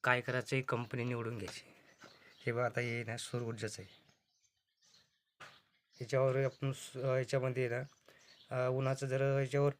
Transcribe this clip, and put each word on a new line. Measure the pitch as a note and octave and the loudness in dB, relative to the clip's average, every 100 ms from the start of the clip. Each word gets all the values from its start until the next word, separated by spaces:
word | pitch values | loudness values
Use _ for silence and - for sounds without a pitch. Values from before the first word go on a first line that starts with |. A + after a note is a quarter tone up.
काय | - B2 | 4 2
करायचं | B2 B2+ B2 C3+ | 2 -2 0 -2
आहे, | |
कंपनी | B2+ A#2+ A#2 B2 | 0 -2 -2 -4
निवडून | A#2+ A#2+ A2+ A#2 | -2 -2 -4 -6
घ्यायची. | F#2 - - - - - - - - - - | -8 -10 -16 -20 -20 -20 -20 -20 -20 -6 -2
हे | |
बघा | A#2 | 0
आता, | B2 A2+ | 0 0
हे | A#2+ A#2 | -2 -2
ना | A2+ A#2 | -4 -6
सौर | - A#2+ | -4 -4
ऊर्जेचं | A#2 A2 A2 - | -4 -4 -6 -8
आहे, | G2 - _ _ _ _ _ _ _ _ _ - _ _ _ _ - - _ _ _ - | -14 -20 _ _ _ _ _ _ _ _ _ -20 _ _ _ _ -20 -20 _ _ _ -12
याच्यावर | A#2+ C3+ C3+ C3 | 0 4 4 4
आपण | C3+ - C#3 | 0 0 -4
स-, | C3 - C3 | -4 -10 -4
अ, | C3 C3 | 0 2
याच्यामध्ये | B2 C3+ C3 B2+ B2 | 2 0 0 0 0
आहे | A#2+ | -2
ना, | C#3 _ - - - - - | -6 _ -20 -20 -20 -20 -6
अ, | B2+ B2+ | 0 2
उन्हाचं | B2+ C3 C3+ C#3 | 2 2 0 0
जर | C3 C#3 C#3 | 2 4 4
याच्यावर | C3+ C#3 C#3+ | 2 4 4